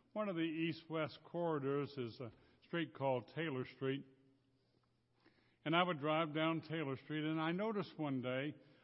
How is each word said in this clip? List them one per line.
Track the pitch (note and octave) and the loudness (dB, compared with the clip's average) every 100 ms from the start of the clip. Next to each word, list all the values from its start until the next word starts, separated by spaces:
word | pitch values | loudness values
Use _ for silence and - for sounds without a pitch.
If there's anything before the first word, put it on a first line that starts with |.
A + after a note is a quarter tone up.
| _ | _
one | G#3 G#3 | -2 -2
of | E3+ | 0
the | |
east-west | E3 D#3+ E3 D#3 - D#3+ D3+ - | 0 2 0 -2 -4 -2 -2 -4
corridors | - E3+ E3+ D#3 C3+ C#3+ C#3 C#3 | -8 -2 2 2 2 0 0 -4
is | A#2+ G2+ | -6 -6
a | A#2+ - - - - | -12 -12 -20 -20 -6
street | E3+ D3+ | -4 -4
called | - C3+ B2+ G#2+ | 0 2 2 0
Taylor | D3 E3 C3 B2 - | -4 -2 -2 -4 -2
Street. | C3+ C#3 - - - _ _ _ _ _ _ _ _ _ - _ _ _ D3+ | -2 -2 -4 -20 -20 _ _ _ _ _ _ _ _ _ -20 _ _ _ 2
And | |
I | E3+ | 4
would | F3+ D#3+ | 4 2
drive | D3 D#3 E3 D3 | 2 2 2 2
down | D#3+ E3 - | 2 2 -2
Taylor | D#3+ C#3 C3 - | -4 -2 -4 -4
Street, | D3+ | -2
and | D3+ D#3+ | -2 0
I | D#3+ | 0
noticed | F3 G#3+ G#3 E3+ - | 0 0 -2 -4 -4
one | D3+ C3+ | -2 0
day | B2 B2+ D3 - - - | 0 -2 -2 -6 -18 -20